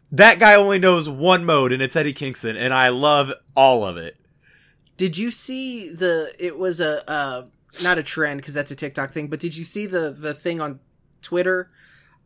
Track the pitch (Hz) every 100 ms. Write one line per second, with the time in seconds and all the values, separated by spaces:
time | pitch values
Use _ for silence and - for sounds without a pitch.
0 | _ 143 214 175 214 208 202 196 185 175
1 | 151 135 170 180 170 151 127 131 135 160
2 | 147 139 143 123 113 110 123 131 127 123
3 | 147 147 135 - _ 135 135 123 101 85
4 | 82 - _ _ _ _ _ _ _ -
5 | 185 160 233 - - 262 262 240 175 165
6 | 180 165 156 - 175 151 185 170 156 151
7 | - 151 139 127 123 _ _ - 175 170
8 | 143 - 147 143 135 143 139 139 147 139
9 | 139 160 151 151 170 156 165 208 208 180
10 | 156 139 151 143 175 165 147 135 _ _
11 | _ _ - 175 180 185 180 _ _ _
12 | _ _